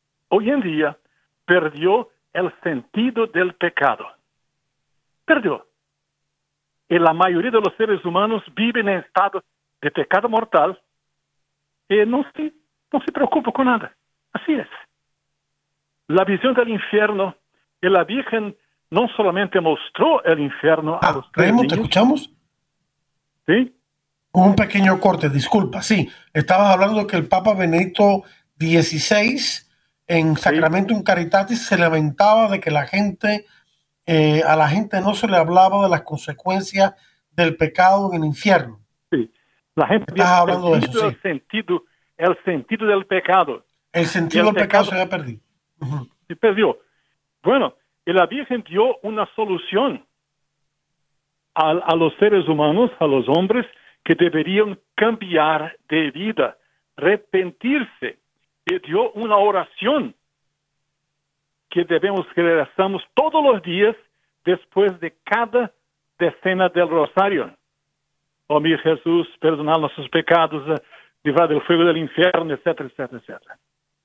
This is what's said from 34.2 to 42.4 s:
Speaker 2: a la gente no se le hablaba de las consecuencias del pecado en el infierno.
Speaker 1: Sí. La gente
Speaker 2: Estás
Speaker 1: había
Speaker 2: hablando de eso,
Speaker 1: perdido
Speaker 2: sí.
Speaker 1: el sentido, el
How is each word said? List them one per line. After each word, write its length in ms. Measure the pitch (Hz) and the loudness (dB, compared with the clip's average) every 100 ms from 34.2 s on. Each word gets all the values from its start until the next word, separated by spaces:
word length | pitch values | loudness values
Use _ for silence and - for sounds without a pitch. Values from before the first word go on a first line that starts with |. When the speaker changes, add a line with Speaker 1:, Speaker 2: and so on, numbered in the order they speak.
| 151 151 151 | 4 4 2
Speaker 2:
a 100 | 156 | 4
la 120 | 147 | 2
gente 300 | 180 214 190 | 0 -2 -2
no 120 | 190 | -2
se 140 | 202 220 | -2 0
le 100 | 185 | 2
hablaba 460 | 156 180 190 202 | 4 4 4 4
de 60 | 196 | 2
las 120 | 160 | 0
consecuencias 920 | - 147 - - 180 190 190 196 196 - _ _ _ | -4 -10 -10 -8 -4 -4 -2 0 0 -2 _ _ _
del 240 | - 165 165 | 0 0 0
pecado 540 | 156 - 185 196 196 | -2 4 4 4 0
en 80 | 175 | -2
el 60 | 156 | -4
infierno. 520 | 139 208 180 123 107 _ _ _ | -2 2 2 0 -14 _ _ _
Speaker 1:
Sí. 200 | 139 113 _ _ _ _ - | -4 -4 _ _ _ _ -2
La 120 | 139 | 0
gente 180 | 214 - | -2 -2
Speaker 2:
Estás 140 | 170 180 | 0 4
Speaker 1:
había 100 | 180 | 4
Speaker 2:
hablando 320 | 175 180 175 | 4 0 2
de 80 | 165 | 2
eso, 120 | - | 0
Speaker 1:
perdido 180 | 226 214 | -2 -2
Speaker 2:
sí. 60 | - | -4
Speaker 1:
el 60 | |
sentido, 640 | 190 143 - 214 - 175 - _ _ - | -6 -8 -8 -8 -4 -4 -6 _ _ -4
el 200 | 175 180 | -2 -2